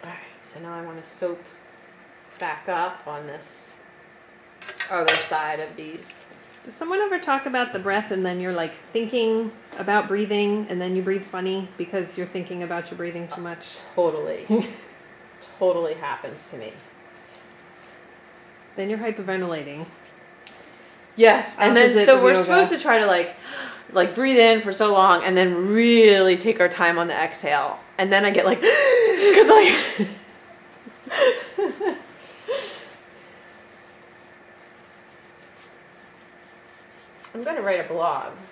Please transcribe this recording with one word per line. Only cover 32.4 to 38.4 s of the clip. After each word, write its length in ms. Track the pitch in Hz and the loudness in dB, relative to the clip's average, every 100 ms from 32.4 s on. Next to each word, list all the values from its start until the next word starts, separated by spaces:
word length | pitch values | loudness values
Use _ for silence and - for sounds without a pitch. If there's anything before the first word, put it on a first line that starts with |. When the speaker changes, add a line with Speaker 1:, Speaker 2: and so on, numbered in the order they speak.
| - 554 466 - - - - - - - - - - - - - - - - - - - - - - - - - - - - - - - - - - - - - - - - - - - - - - | -10 -10 -10 -16 -20 -20 -20 -20 -20 -20 -20 -20 -20 -20 -20 -20 -20 -20 -20 -20 -20 -20 -20 -20 -20 -20 -20 -20 -20 -20 -20 -20 -20 -20 -20 -20 -20 -20 -20 -20 -20 -20 -20 -20 -20 -20 -20 -20 -18
Speaker 1:
I'm 100 | 226 | -12
gonna 180 | 247 320 | -8 -6
write 180 | 202 180 | -2 -2
a 40 | - | -4
blog 460 | 165 165 143 - - | -4 -2 -4 -8 -14